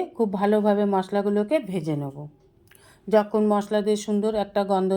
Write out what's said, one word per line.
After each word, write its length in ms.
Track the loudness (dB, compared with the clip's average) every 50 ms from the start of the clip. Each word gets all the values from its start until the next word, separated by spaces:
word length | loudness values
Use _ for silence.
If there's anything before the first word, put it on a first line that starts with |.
| 4 0 -2
খুব 120 | -2 -2 -2
ভালোভাবে 520 | 0 0 2 2 2 4 4 2 2 2 2
মশলাগুলোকে 720 | 2 0 0 -2 -2 -2 -2 0 0 0 0 0 0 -2 -2
ভেজে 380 | -2 -4 -6 -4 -2 -2 -2
নেব। 200 | -4 -4 -6 -10 -12 -16 -16 -18 _ _ _ _ _ _ _ -20 _ -20 -20 -20 _ _ 2
যখন 340 | 2 2 4 2 0 2 2
মশলা 340 | 2 2 0 0 0 -2 0
দিয়ে 160 | 0 0 -2
সুন্দর 360 | -2 -2 -2 -2 0 0 0 -2
একটা 280 | -2 -4 -2 -2 -2 0
গন্ধ 280 | 0 0 0 2 0 0